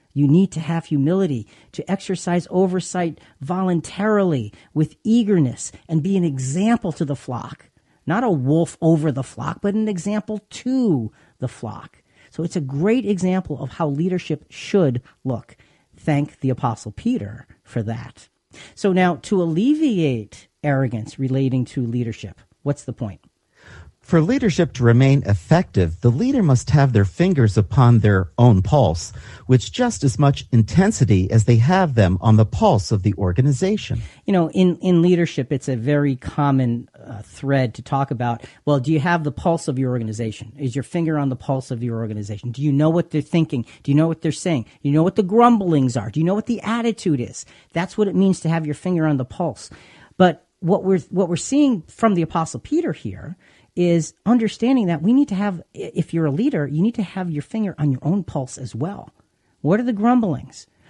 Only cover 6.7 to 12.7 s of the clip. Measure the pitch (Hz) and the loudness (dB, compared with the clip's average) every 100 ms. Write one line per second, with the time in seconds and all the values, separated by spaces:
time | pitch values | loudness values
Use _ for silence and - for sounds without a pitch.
6.7 | 233 185 - 143 139 - 120 - - _ | 0 -2 -4 -4 -6 -8 -10 -12 -18 _
7.7 | _ _ _ - 185 247 160 127 160 165 | _ _ _ -4 -2 0 0 2 2 0
8.7 | - 160 165 156 131 123 - 143 175 202 | 0 2 2 2 -2 -6 -8 -8 -4 -2
9.7 | 208 214 185 196 214 208 214 - - 254 | -2 -2 -4 -4 -4 -4 -10 -12 -12 -4
10.7 | 262 233 143 110 - _ _ 127 - 113 | 0 2 0 -2 -10 _ _ -12 -10 -12
11.7 | 104 - _ _ _ _ - 165 180 135 | -12 -18 _ _ _ _ -8 -6 -6 -6